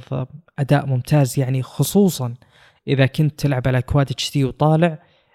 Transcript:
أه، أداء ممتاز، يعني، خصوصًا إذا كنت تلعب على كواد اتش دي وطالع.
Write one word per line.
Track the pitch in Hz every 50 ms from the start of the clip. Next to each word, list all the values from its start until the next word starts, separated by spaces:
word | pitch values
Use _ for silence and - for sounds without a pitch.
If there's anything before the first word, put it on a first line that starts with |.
| 120 -
أه، | 135 131 131 - - 147 - _ _ -
أداء | 143 127 147 143 131
ممتاز، | 135 131 127 123 - 151 147 143 123 - 139
يعني، | 131 123 135 131 127
خصوصًا | - - - 143 - - 196 208 185 - - 127 120 120 - _ _ _ _ _ _ _ _ - -
إذا | 139 131 139
كنت | 123 - - 156 147 - -
تلعب | - 143 139 127 120 135
على | 127 127
كواد | 120 - - 147 139 127
اتش | 127 - - - -
دي | 147 135
وطالع. | 127 120 - 147 151 156 160 165 175 156 147 _ _ _ _ _ _